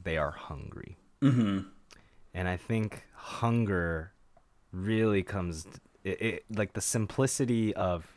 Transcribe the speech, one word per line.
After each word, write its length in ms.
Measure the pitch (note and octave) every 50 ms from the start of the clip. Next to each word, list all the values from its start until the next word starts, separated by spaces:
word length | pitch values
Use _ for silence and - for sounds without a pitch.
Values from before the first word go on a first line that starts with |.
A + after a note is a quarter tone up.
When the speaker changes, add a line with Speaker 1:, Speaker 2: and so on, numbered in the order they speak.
Speaker 1:
they 160 | F2+ E2+ E2 D#2
are 120 | D2 D2
hungry." 680 | - - - - D2+ C#2 C2+ C#2 - - - - - - _ _ - -
Speaker 2:
Mm-hmm. 380 | C#3 C#3 B2 B2 A2+ G2+ G2 F#2+ F#2 - - - - - - - - - _ - - - -
Speaker 1:
And 140 | F2+ F#2 F2+
I 80 | F2+
think 480 | F2 - - A2+ A2+ A2 G#2+ - - - - -
hunger 1000 | - - - - - A#2 A#2 A#2 A#2 A2+ G2+ G2 F2 E2+ E2+ E2 D#2+ D#2+ - - _ - - - - _ _ _ _ _ _
really 500 | - F#2 F#2+ G#2+ A2 A2 A2 A2 G#2 G2
comes, 440 | F2 - G2+ G2 F2+ F2 E2 D#2+ - - - - - - _ _ -
it, 180 | F#2 F#2+ -
it, 220 | G#2+ A2+ F2+ - - - A2
like, 200 | G#2 G#2 G2 -
the 60 | G#2+
simplicity 920 | - - - A#2 G#2+ - - - C3+ C3 - - C3+ A#2+ A#2+ A2+ A2 G#2+ -
of 380 | - F#2+ F#2 F2 E2 E2 - -